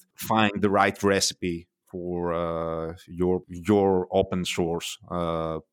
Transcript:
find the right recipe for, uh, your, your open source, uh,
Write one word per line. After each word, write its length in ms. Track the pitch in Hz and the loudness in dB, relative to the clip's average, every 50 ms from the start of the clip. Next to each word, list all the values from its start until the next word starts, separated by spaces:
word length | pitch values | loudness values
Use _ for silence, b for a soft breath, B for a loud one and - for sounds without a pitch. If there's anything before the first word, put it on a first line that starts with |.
| _ _ _ | _ _ _
find 380 | - - - 113 110 107 101 101 101 | -12 -4 0 2 2 2 2 2 0
the 120 | 92 104 | 2 4
right 320 | 95 98 98 101 101 - 101 | 4 4 4 4 2 2 2
recipe 640 | 101 95 95 - - - - - 90 85 85 85 _ _ _ _ | 2 2 2 2 0 -2 -4 -4 -4 -4 -6 -8 _ _ _ _
for, 480 | _ - 90 87 87 87 87 87 87 85 | _ -12 -10 -8 -6 -4 -2 -2 -2 -2
uh, 600 | 85 85 85 82 82 82 82 82 82 80 80 80 87 - | -2 -2 -2 -2 -4 -4 -4 -4 -6 -6 -8 -10 -12 -16
your, 360 | - 87 85 90 90 90 90 - | -12 -4 0 2 2 2 2 -2
your 600 | - 90 87 85 92 104 101 98 98 95 90 90 - | -6 -14 -4 0 2 4 4 6 4 4 2 0 0
open 320 | 92 98 95 95 95 92 87 | 0 0 0 2 -2 -4 -4
source, 540 | - - - 87 82 85 85 - - - - - - | -4 -2 -2 -2 -2 -2 -4 -6 -8 -12 -14 -12 -8
uh, 480 | 90 87 85 82 82 80 82 80 80 80 - _ | -6 -4 -2 -2 -2 -2 -4 -4 -6 -8 -10 _